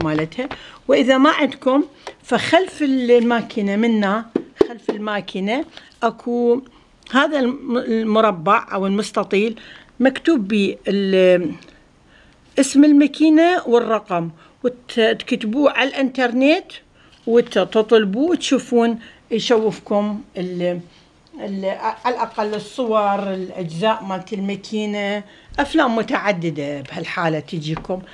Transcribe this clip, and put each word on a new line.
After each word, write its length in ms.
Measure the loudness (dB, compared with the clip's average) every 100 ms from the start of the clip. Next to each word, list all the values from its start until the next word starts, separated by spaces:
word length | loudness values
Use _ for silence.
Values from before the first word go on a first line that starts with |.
مالتها. 440 | -2 -2 -4 -6 -10 -10 -18 -8 0
وإذا 300 | 2 4 4
ما 120 | 4
عندكم، 540 | 4 0 -2 0 2 0 -6 -20 -20
فخلف 600 | -4 -2 2 2 2 -2
الماكينة 920 | 0 0 4 4 4 0 -2 -4 -2 0
منا، 500 | 2 2 2 -2 -4 -6 -6 -4 -6
خلف 220 | -4 -8
الماكينة 720 | -6 -6 -6 -6 -6 -4 -4 -6 -14 -20 _
أكو 600 | -4 -4 -4 -2 0 0 -4 _ _ _ -4
هذا 260 | 0 0 0
الم-، 400 | -2 -4 -6 -4
المربع 880 | -2 -2 0 2 2 0 0 0 0
أو 140 | -4 -2
المستطيل 760 | -2 -2 -4 -2 0 0 -4 -14 -20 -14 -2
مكتوب 480 | 0 2 0 0 0
بيه 280 | 0 0 -2 -4
ال-، 640 | -2 2 4 6 4 2 -8 -14 -20 _ _ _ _ _ _ _ -2
اسم 240 | 2 6
الماكينة 800 | 6 6 4 4 4 6 4 2 2
والرقم، 640 | 2 2 -2 -2 -4 -4 -10 -20 _
وتكتبوه 1080 | -6 -6 -6 0 0 0 -4 -4 -2 0 2
على 180 | 2 0
الإنترنت 840 | -2 -4 -2 -2 2 2 2 -2 -16 -20 _ _ _ 0
وتطلبوه 1040 | 2 2 0 0 0 2 2 2 0 0
وتشوفون 680 | -2 0 -2 0 2 2 -2 -10 -20 -6
يشوفكم 920 | -4 2 2 2 -2 -2 -2 -2 -6 -10 -10
ال-، 440 | -8 -4 -4 -4 -10 _ _ _ _ -14
ال-، 240 | -10 -6 -6 -4 -6 -4
على 100 | -4
الأقل 400 | -4 -4 -4 -4
الصور، 800 | -6 -8 -6 -2 0 2 0 -4
الأجزاء 680 | -6 -8 -8 -8 -2 -2 -2
مالت 280 | -4 -8 -8
الماكينة، 920 | -6 -6 -8 -8 -6 -4 -4 -4 -6 -8 -20 -10 -6
أفلام 380 | -2 0 0 0
متعددة 840 | -2 -2 -2 -2 -4 -6 -6 -8
بهالحالة 600 | -12 -12 -10 -4 -2 -2
تجيكم، 640 | -6 -8 -6 -8 -6 -8 -10